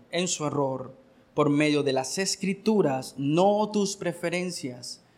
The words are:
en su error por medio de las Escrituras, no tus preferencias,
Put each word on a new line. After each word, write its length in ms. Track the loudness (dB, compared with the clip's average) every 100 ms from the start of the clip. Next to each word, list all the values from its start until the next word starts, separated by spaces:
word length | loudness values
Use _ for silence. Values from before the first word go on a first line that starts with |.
| -6
en 160 | -4 -2
su 180 | -2
error 480 | -2 0 0 -2 -10 -18 _ _ _
por 160 | 0 2
medio 340 | 4 4 2
de 80 | 2
las 260 | 0 -2 -4
Escrituras, 960 | -4 -2 -4 -2 2 2 2 0 -6 -4
no 540 | 0 4 4 4 0
tus 240 | 0 -2
preferencias, 1120 | -2 -6 -4 -4 -2 -4 -6 -10 -10 -14 -16 _